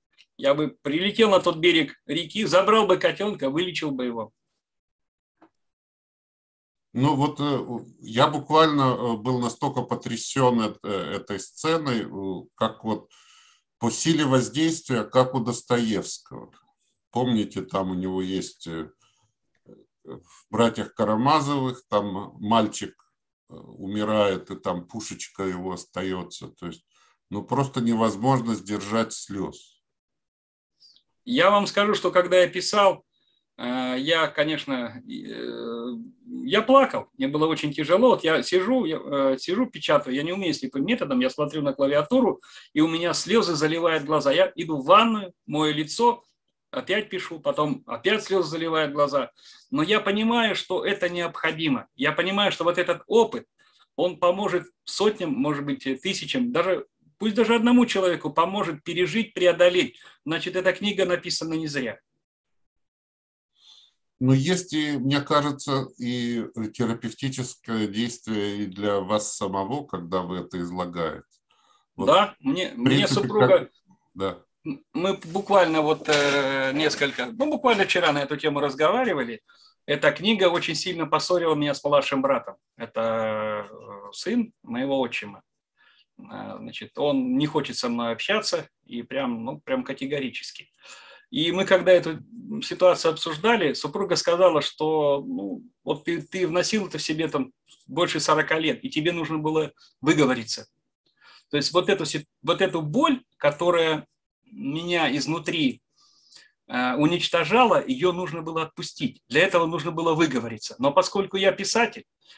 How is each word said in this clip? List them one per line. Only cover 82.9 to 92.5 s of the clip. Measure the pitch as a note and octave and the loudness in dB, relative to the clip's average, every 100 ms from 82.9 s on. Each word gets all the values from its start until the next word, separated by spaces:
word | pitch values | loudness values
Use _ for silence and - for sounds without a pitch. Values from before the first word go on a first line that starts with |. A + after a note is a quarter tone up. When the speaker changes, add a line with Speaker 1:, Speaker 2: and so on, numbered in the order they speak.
| - A2+ A2+ A2 G#2+ G#2+ G#2 G2+ | -4 -2 -2 -2 -4 -4 -6 -8
Speaker 1:
э, | A2 A2 G2+ G2+ | -16 -18 -18 -18
сын | - E3+ A#3+ A3+ _ | -10 -2 -2 -2 _
моего | - A#2 C3+ C3+ | -10 -6 -2 -2
отчима. | A#2+ - G#2 G2+ _ _ _ _ _ _ _ _ | -2 -6 -10 -18 _ _ _ _ _ _ _ _
Э, | G2+ G#2 G#2 G2+ | -16 -14 -12 -14
значит, | A2+ A2+ - - | -14 -14 -14 -2
он | D3 C#3 B2+ B2+ | 0 2 2 0
не | D3 | 2
хочет | D3+ C#3 A2+ | 0 -4 -6
со | B2 | -4
мной | A#2+ A#2 | -2 -4
общаться, | A2+ - G#3 - E3+ D3 _ _ | -4 -2 -2 -2 -4 -6 _ _
и | A#2+ | -12
прям, | A2+ C3 C3 A#2 | -8 -4 -4 -4
ну, | A2+ D3+ | -6 -10
прям | - C3 | -4 -4
категорически. | B2 C3 C3+ C#3+ C3 A2+ - - - _ - - - - _ | -4 -8 -6 -4 -6 -8 -14 -18 -20 _ -20 -20 -20 -20 _
И | C#3 E3 | -2 -2
мы, | F3 | 0
когда | F#3+ F#3+ F3+ | 4 4 6
эту | F3+ D#3+ D#3+ - - - | 6 4 -8 -12 -18 -10